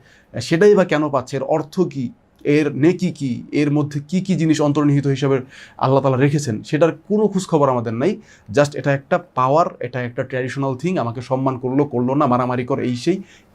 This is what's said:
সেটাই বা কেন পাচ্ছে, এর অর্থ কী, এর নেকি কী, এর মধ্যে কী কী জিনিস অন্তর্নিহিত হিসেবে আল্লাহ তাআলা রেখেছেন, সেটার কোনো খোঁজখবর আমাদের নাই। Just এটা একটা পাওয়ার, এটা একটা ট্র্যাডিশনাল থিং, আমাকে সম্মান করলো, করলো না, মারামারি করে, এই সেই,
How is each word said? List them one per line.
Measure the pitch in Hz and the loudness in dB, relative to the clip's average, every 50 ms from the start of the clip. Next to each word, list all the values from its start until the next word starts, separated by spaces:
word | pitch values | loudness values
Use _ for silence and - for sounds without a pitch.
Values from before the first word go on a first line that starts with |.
| _ _ _ _ _ _ - 113 | _ _ _ _ _ _ -10 -10
সেটাই | 113 - 165 165 208 208 208 | -4 -2 0 4 6 6 6
বা | 190 202 | 6 4
কেন | 185 156 147 151 151 | 2 2 0 0 0
পাচ্ছে, | 139 127 123 - 139 | -2 -2 -4 -4 -6
এর | 135 | -6
অর্থ | - - 151 156 147 - - 190 | -2 -2 -2 -2 -2 -6 -2 -2
কী, | 175 139 131 139 123 123 - _ _ _ _ _ - | -2 -2 -2 -6 -8 -8 -8 _ _ _ _ _ -2
এর | - 147 151 151 143 - | 0 2 2 2 0 0
নেকি | 131 143 175 180 175 185 170 | 2 2 2 2 2 -2 -4
কী, | - - 139 127 117 117 - - | -4 -4 -6 -6 -6 -6 -8 -4
এর | - 143 151 147 | -2 0 0 2
মধ্যে | 143 147 143 147 - 147 143 - | 2 0 0 -2 -6 -10 -8 -4
কী | 180 190 | -4 -4
কী | 190 190 180 | 0 0 0
জিনিস | 151 165 160 147 143 | 0 2 2 2 2
অন্তর্নিহিত | 147 147 143 151 147 147 143 143 139 | 2 0 2 2 2 4 2 2 2
হিসেবে | 143 135 131 143 135 139 123 127 - - - - - - - | 0 -2 0 0 0 0 0 -2 -6 -18 -20 -20 -20 -8 -2
আল্লাহ | - 131 135 135 | 0 2 2 4
তাআলা | 139 135 131 | 4 2 2
রেখেছেন, | 123 143 143 147 147 147 127 107 - | 2 2 2 2 0 -2 -2 -6 -6
সেটার | - - 156 147 165 160 | -6 -4 0 2 2 2
কোনো | - - _ - 208 214 220 202 | 2 -4 _ -2 0 0 0 0
খোঁজখবর | 196 185 185 - 170 151 143 135 | 0 -2 -4 0 2 2 2 2
আমাদের | 127 120 113 117 110 | 2 0 -2 -4 -4
নাই। | 117 143 190 220 220 - - - - _ - | 0 0 0 -2 -2 -10 -20 -20 -20 _ -2
Just | 101 139 143 143 147 135 | 2 2 2 2 0 -4
এটা | - 143 | -2 0
একটা | 139 135 - - 185 170 - _ - | -2 -2 -2 -2 -4 -4 -4 _ -4
পাওয়ার, | 131 127 131 143 160 175 185 185 - | -2 0 2 4 2 2 2 -2 -8
এটা | 151 120 - 127 | -10 -8 -6 -6
একটা | 123 120 123 139 123 | -8 -6 -6 -6 -6
ট্র্যাডিশনাল | - 131 127 135 131 - 139 139 135 131 | -4 -4 -6 -4 -4 -4 -4 -4 -4 -4
থিং, | 127 160 170 185 147 | -4 -4 -4 -2 -2
আমাকে | 117 117 113 131 | -2 -4 -6 -8
সম্মান | 117 - 131 131 135 135 131 123 | -4 -4 -2 0 0 -2 -2 -2
করলো, | 131 123 131 143 143 | -4 -2 0 0 0
করলো | 143 123 120 123 127 135 | 0 0 -2 0 0 2
না, | 147 147 | 2 2
মারামারি | 127 123 123 127 123 123 127 123 | 2 2 0 0 0 -2 -4 -2
করে, | 127 135 127 | -4 -4 -2
এই | 107 123 123 | -2 -4 -4
সেই, | 120 - 170 185 202 - - - - _ _ | -2 -2 -2 -2 -2 -4 -14 -20 -20 _ _